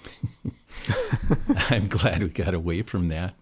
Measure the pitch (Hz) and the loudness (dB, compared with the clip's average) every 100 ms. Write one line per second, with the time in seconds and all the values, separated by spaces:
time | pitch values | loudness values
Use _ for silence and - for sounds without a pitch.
0 | - - - - - - - - - 523 | -20 -8 -8 -6 -10 -10 -14 -8 -4 -2
1 | 440 - - - - - - 113 98 85 | -2 0 2 2 2 2 2 2 2 2
2 | 110 82 85 - 85 87 85 87 - 95 | 2 2 0 0 0 0 0 -2 -2 0
3 | 85 78 90 - | 0 0 -4 -8